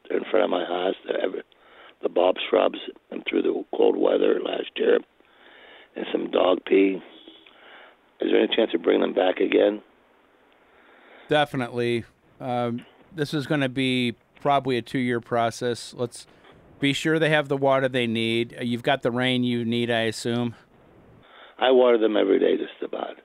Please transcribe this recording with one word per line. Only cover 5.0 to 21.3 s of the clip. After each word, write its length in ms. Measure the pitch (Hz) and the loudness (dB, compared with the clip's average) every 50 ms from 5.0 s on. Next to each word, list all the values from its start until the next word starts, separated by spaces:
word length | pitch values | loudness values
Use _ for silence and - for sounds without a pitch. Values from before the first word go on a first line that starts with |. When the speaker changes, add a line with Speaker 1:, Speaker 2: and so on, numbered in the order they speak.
| - _ _ _ _ _ _ _ - - - - - - - - - _ - | 0 _ _ _ _ _ _ _ -20 -20 -20 -20 -20 -20 -20 -20 -20 _ -12
Speaker 1:
and 100 | - - - | -12 -8 -6
some 200 | - - 85 85 | -4 -4 -4 -2
dog 260 | - 92 90 90 92 - - | 0 2 2 2 2 0 0
pea. 360 | - 95 98 98 95 95 87 - - - - - - - - - - - - - - - - - - - _ _ _ _ - | 2 4 4 4 4 2 -2 -8 -14 -20 -20 -20 -20 -20 -20 -20 -20 -20 -20 -20 -20 -20 -20 -20 -20 -20 _ _ _ _ -4
Is 120 | - - | -2 2
there 80 | 95 101 | 2 2
any 160 | 113 113 - | 2 2 2
chance 160 | - 110 104 - | 0 0 0 0
of 80 | - | -2
bringing 200 | - 101 98 98 | 0 2 2 2
them 120 | 95 87 - | 2 0 0
back 260 | 95 92 92 - - | 0 0 0 0 0
again? 420 | 98 90 90 98 98 104 107 104 - _ _ _ _ _ _ _ _ _ _ _ _ _ _ _ _ _ _ _ _ _ - - - - - - - - | 0 2 2 4 2 2 0 -2 -8 _ _ _ _ _ _ _ _ _ _ _ _ _ _ _ _ _ _ _ _ _ -20 -20 -20 -20 -20 -14 -6 0
Speaker 2:
Definitely. 760 | 151 151 147 - - 135 123 117 123 120 120 120 120 117 110 - _ _ _ _ _ - | 0 0 0 0 -2 -6 -6 -6 -4 -4 -2 -2 -2 -2 -4 -8 _ _ _ _ _ -12
Um, 460 | 139 131 123 120 123 120 117 123 - - _ _ _ _ - | -8 -6 -4 -2 -2 -2 -4 -6 -10 -14 _ _ _ _ -8
this 200 | 170 147 135 - | -6 -6 -4 -4
is 120 | 151 131 | -4 -4
gonna 240 | 131 160 147 135 131 | -2 -2 -2 -2 -2
be 460 | 123 135 131 131 127 127 123 120 110 - _ _ _ - | -2 -2 -2 0 0 0 0 -2 -4 -6 _ _ _ -6
probably 380 | - 147 143 139 131 139 131 117 | -2 0 0 0 0 0 -2 -2
a 40 | |
two-year 400 | 113 - - 139 123 123 123 117 | -2 -4 -4 -4 -2 -2 -2 -4
process. 720 | 117 - 123 117 117 117 - - 127 123 117 - - - - | -4 -4 -2 0 0 -2 -2 -4 -4 -4 -4 -6 -8 -12 -8
Let's 320 | - 123 117 - - - _ - _ _ - - - _ - - - | -8 -8 -8 -8 -12 -20 _ -20 _ _ -20 -20 -20 _ -20 -10 -4
be 140 | - 139 139 | -2 -2 0
sure 260 | - - 160 156 160 | 0 0 0 2 2
they 100 | 160 147 | 2 2
have 180 | 156 151 147 139 | 2 2 0 0
the 100 | 143 139 | -2 0
water 300 | 135 135 135 135 135 127 | 2 2 2 2 2 0
they 200 | 123 127 120 117 | 0 0 -2 0
need. 480 | 110 113 113 113 113 117 120 120 - - | 0 0 0 0 0 0 -2 -4 -6 -8
Uh, 40 | 127 | -6
you've 200 | 120 120 117 120 | -4 -4 -2 0
got 180 | 147 139 131 | 0 0 0
the 100 | - 131 | 0 -2
rain 320 | 117 123 127 127 127 123 123 | -2 0 0 0 0 0 0
you 220 | 123 120 120 117 | 0 -2 -2 -2
need, 240 | 113 117 120 120 113 | -2 -2 -2 0 0
I 100 | 120 113 | 0 0
assume? 540 | 113 113 110 - - 123 117 120 120 120 113 - - _ _ _ _ _ - - - - - - - - | 0 -2 -4 -4 -4 -4 -2 -2 -2 -4 -6 -10 -20 _ _ _ _ _ -20 -20 -20 -20 -20 -20 -20 -20